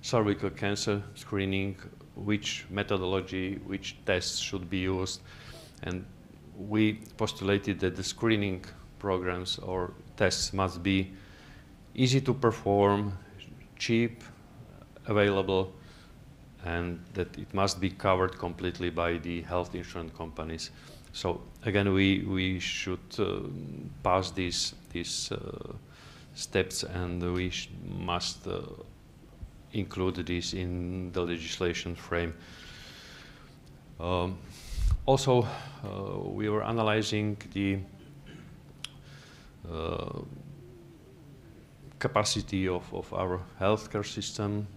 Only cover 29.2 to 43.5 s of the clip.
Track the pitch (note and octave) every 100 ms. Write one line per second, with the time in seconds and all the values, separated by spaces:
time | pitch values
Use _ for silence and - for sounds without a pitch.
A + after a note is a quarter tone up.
29.2 | - - - - - A2+ F#2+ - F#2 F2
30.2 | F2 F2+ F2 F#2 F2+ F2+ F2 F#2 F2+ F2
31.2 | F2 F2 E2 - F2+ E2+ - E2+ - F2
32.2 | E2+ E2 - - - - - - - -
33.2 | - - - - - - - - E2+ F2+
34.2 | F2+ F2+ - - - - - - - C3+
35.2 | C#3 B2 G#2+ - - - G2+ G2 G2 F#2+
36.2 | F#2+ G2 G#2 G#2+ G#2 A#2 A2 G#2+ G#2 G#2+
37.2 | G#2+ G#2 - G2 G2 G2 F#2+ - - -
38.2 | - - - - - - - - - -
39.2 | - - - - E2+ D#2+ E2 E2+ - -
40.2 | - - - - - - - - - -
41.2 | - - - - - - - - - G#2+
42.2 | G#2 G#2+ - F#2+ F#2+ F2+ - F#2 F2+ F#2
43.2 | F#2 F2+ F2